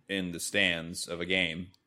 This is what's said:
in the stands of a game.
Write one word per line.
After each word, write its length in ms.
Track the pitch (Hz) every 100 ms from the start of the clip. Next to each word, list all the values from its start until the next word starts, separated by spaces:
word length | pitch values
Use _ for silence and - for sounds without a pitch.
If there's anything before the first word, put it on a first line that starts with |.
| -
in 240 | 98 90
the 80 | 85
stands 720 | - 101 95 85 82 87 -
of 100 | 85
a 60 | 87
game. 420 | 92 87 82 90 -